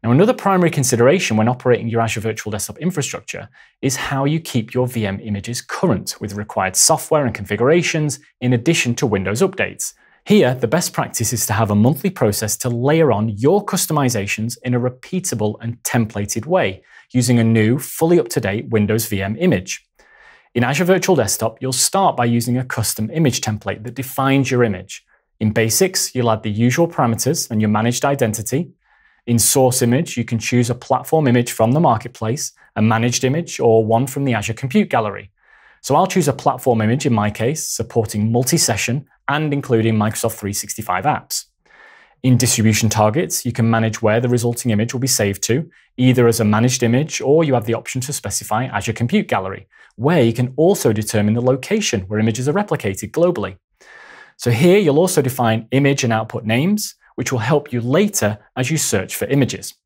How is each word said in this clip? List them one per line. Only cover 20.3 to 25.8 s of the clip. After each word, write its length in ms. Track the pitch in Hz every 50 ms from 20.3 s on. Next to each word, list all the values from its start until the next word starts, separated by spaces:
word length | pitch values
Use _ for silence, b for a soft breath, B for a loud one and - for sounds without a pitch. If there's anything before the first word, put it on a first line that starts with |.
| b b b b b
In 120 | 120 120
Azure 180 | 120 139 143 180
Virtual 320 | 175 190 185 180 - 190
Desktop, 460 | 143 113 104 - - 113 117 - -
you'll 100 | - 131
start 460 | 131 127 - - - 190 196 175 - -
by 80 | 120
using 320 | 120 117 117 117 - 120 127
a 80 | 127
custom 440 | 127 - - 113 - - - 113 113 -
image 260 | 160 165 139 123 -
template 460 | - - 107 104 - 101 101 104 107
that 100 | 120 -
defines 560 | - 123 - - - 135 135 135 139 135 127
your 140 | 131 123 123
image. 400 | 113 98 90 95 - - - _ _ _ _ _ _ _ _
In 140 | 110 110 110
Basics, 600 | 117 113 113 110 -